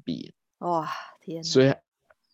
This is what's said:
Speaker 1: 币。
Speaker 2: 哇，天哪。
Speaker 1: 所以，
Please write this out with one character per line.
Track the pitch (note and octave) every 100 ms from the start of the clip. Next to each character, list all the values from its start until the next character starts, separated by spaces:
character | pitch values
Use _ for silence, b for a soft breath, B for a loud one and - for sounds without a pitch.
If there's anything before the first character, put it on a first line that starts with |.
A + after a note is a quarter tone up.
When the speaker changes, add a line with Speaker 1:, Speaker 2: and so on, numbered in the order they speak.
Speaker 1:
币。 | - D#2 - - _ -
Speaker 2:
哇， | F3 E3+ D#3 B B B
天 | - E3
哪。 |
Speaker 1:
所 | D#3+ -
以， | C3 - _ _ _ _ _